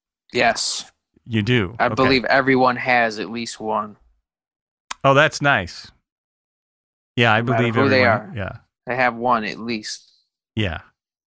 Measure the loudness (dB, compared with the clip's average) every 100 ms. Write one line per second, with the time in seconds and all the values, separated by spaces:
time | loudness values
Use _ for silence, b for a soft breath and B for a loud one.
0 | _ _ _ 0 0 0 -4 -6 -10 _
1 | _ _ -6 -2 2 2 0 -2 -2 2
2 | 2 2 2 2 4 4 4 0 0 2
3 | 2 -2 -8 -8 -10 -8 -4 -4 -4 -12
4 | _ _ _ _ _ _ _ _ -18 -2
5 | 2 4 4 2 0 0 -2 -12 -20 _
6 | _ _ _ _ _ _ _ _ _ _
7 | _ 0 2 2 2 0 0 2 2 4
8 | 4 2 -2 -10 -10 -12 _ _ -8 -2
9 | -2 -2 0 0 -2 -8 -8 -8 -8 -14
10 | _ _ _ _ _ -4 -4 -4 -14 _
11 | _ _